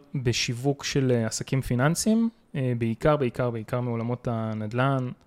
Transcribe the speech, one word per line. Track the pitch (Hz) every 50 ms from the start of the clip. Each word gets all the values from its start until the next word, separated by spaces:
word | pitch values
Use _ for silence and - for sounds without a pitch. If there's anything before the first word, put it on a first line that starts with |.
| - - -
בשיווק | 139 120 123 117 - - - 120 117 131 143 139 - -
של, | - - 143 131 127 123
אה, | 117 113
עסקים | 110 - - - - 139 135
פיננסיים, | - - 127 120 131 151 170 - - 214 220 226 226 226 - _ _ _ -
אה, | 147 131 123 123 117
בעיקר, | 120 113 113 - - 156 151
בעיקר, | 143 131 120 - - 127 123
בעיקר | 117 113 107 - 127 123
מעולמות | 123 123 117 113 113 120 123 123 - 123
הנדל"ן, | 117 113 110 110 110 107 107 104 117 120 131 139 139 131 127 123 - - -